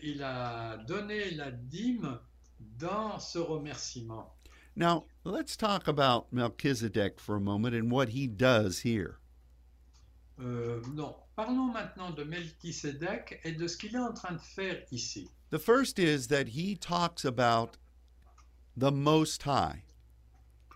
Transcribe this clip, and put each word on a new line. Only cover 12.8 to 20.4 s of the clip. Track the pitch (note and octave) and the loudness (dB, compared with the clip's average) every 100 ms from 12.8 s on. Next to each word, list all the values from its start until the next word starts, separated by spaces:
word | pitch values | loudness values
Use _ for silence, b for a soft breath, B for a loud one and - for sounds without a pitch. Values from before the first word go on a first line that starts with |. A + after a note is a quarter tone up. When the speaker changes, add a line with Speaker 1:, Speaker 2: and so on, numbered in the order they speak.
| D3+ C3+ F3 A#3 - - | -6 -4 -4 -6 -8 -12
Speaker 1:
et | D#3+ | -8
de | D#3 E3+ | -6 -6
ce | - | -6
qu'il | G#3 B3 | -6 -4
est | |
en | A#3+ | -4
train | A#3 F3+ | -4 -8
de | E3 | -8
faire | - - F#3+ - - | -10 -6 -6 -6 -8
ici. | B2 - G#2 F2+ - - | -8 -8 -8 -14 -18 -6
Speaker 2:
The | D#3+ | -2
first | - B3 C4 - | 4 6 4 2
is | E3+ D3 A#2+ | 4 4 2
that | C#3 A#2+ | 0 0
he | B2 F#3+ G3+ | -2 -4 -4
talks | - F3 E3+ - C#3+ | -2 0 0 0 -2
about | A#2+ A#2+ A#2 A#2 - - - - - - - - - - - | 2 4 4 2 -4 -20 -20 -20 -20 -20 -20 -20 -20 -12 2
the | C3+ | 2
Most | C#3 C#3+ D#3 D#3 - | 4 6 6 4 0
High. | C#3+ B2+ D#2+ D2+ - - - - - - | 2 4 2 0 -14 -20 -20 -20 -20 -20